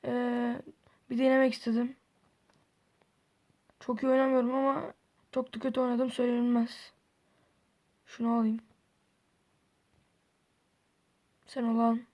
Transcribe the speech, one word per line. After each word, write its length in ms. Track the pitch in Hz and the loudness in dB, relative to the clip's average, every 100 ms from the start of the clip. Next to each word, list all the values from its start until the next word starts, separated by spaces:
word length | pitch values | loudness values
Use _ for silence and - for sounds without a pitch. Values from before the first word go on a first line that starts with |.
| 262 | -4
e, 60 | 247 247 240 240 247 - - _ _ _ | -4 -2 -2 -2 -4 -10 -20 _ _ _
bir 80 | 240 | 0
denemek 360 | 262 262 262 | 4 6 4
istedim. 420 | - - 226 247 269 _ _ _ _ _ _ _ _ _ _ _ _ _ _ _ _ _ _ | 0 -2 0 -2 -6 _ _ _ _ _ _ _ _ _ _ _ _ _ _ _ _ _ _
Çok 240 | - 233 | -8 -4
iyi 40 | 262 | 2
oynamıyorum 480 | 262 269 262 240 262 | 2 4 2 2 0
ama 380 | 269 269 - - _ _ _ | 0 -2 -6 -14 _ _ _
çok 240 | - 254 220 | -6 -6 -6
da 40 | |
kötü 200 | 262 262 | -4 -2
oynadım 320 | 254 247 254 | 0 0 -2
söylenilmez. 840 | 247 247 240 240 240 233 - - _ _ _ _ _ _ _ _ _ _ _ _ | 0 0 2 2 2 0 -6 -20 _ _ _ _ _ _ _ _ _ _ _ _
Şunu 300 | - 233 233 | -6 0 2
alayım. 240 | 220 220 - _ _ _ _ _ _ _ _ _ _ _ _ _ _ _ _ _ _ _ _ _ _ _ _ _ _ _ - | 0 -2 -8 _ _ _ _ _ _ _ _ _ _ _ _ _ _ _ _ _ _ _ _ _ _ _ _ _ _ _ -14
Sen 180 | - | -4
olan. 380 | 233 226 233 233 247 | 0 2 4 2 -4